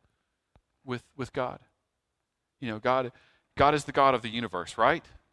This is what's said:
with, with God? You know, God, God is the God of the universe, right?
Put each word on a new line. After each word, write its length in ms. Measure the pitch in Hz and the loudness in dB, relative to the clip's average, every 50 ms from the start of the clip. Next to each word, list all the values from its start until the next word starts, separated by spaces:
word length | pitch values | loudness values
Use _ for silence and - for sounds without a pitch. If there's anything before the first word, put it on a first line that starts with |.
| _ _ _ _ _ _ _ _ _ _ _ _ _ _ _ _ _ | _ _ _ _ _ _ _ _ _ _ _ _ _ _ _ _ _
with, 200 | 135 123 117 - _ _ | -8 -8 -8 -8 _ _
with 160 | - 127 120 - | -10 -10 -8 -4
God? 280 | 139 127 123 - - - _ _ _ _ _ _ _ _ _ _ _ _ _ _ _ _ _ _ _ | -4 -4 -4 -6 -10 -16 _ _ _ _ _ _ _ _ _ _ _ _ _ _ _ _ _ _ _
You 140 | 139 117 107 | -10 -8 -8
know, 80 | 107 | -4
God, 320 | - 123 127 131 127 120 - _ _ _ _ _ _ _ _ | -2 0 0 0 0 -4 -8 _ _ _ _ _ _ _ _
God 160 | - 139 143 151 | 4 4 4 4
is 120 | 147 - | 2 -2
the 80 | - 135 | -2 0
God 220 | 147 139 135 131 | 4 4 4 4
of 80 | 117 110 | 2 -2
the 60 | 113 | -4
universe, 480 | 107 117 120 104 92 90 85 - - | -6 -6 -6 -6 -6 -8 -8 -8 -2
right? 280 | - 110 131 160 165 - - - - _ _ | 2 2 2 2 2 -4 -12 -20 -20 _ _